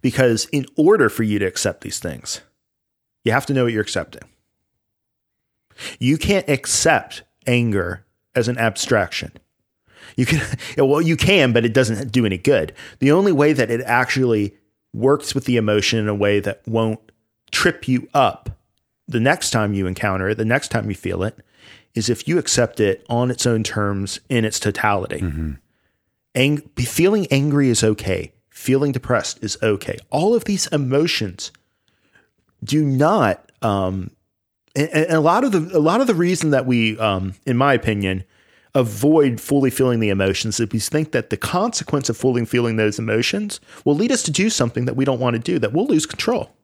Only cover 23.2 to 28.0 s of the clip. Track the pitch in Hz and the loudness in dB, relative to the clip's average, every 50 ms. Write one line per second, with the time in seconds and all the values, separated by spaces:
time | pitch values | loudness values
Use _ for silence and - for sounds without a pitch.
23.2 | 123 127 123 - - 123 117 110 110 - - 107 104 101 101 98 98 98 - - | 0 -2 -2 -2 0 0 0 0 -2 -2 -4 -2 -2 -2 -2 -4 -6 -6 -8 -12
24.2 | _ _ 135 120 110 110 - - - 104 98 - - 107 101 95 95 - - 76 | _ _ 0 0 0 0 -4 -2 -4 -4 -2 0 0 0 0 0 -2 -6 -6 -6
25.2 | 92 90 73 78 80 78 69 67 _ _ _ _ _ _ _ _ _ _ _ _ | -4 -4 -4 -4 -6 -6 -8 -10 _ _ _ _ _ _ _ _ _ _ _ _
26.2 | _ _ _ 127 131 143 147 147 - - _ - 123 - - - 165 190 214 214 | _ _ _ 2 2 2 2 -2 -6 -12 _ -6 -6 -2 0 2 2 4 2 2
27.2 | 185 - 135 139 139 151 139 143 139 127 113 - 113 110 107 - | 0 0 0 0 2 2 2 2 2 2 2 2 2 0 0 -2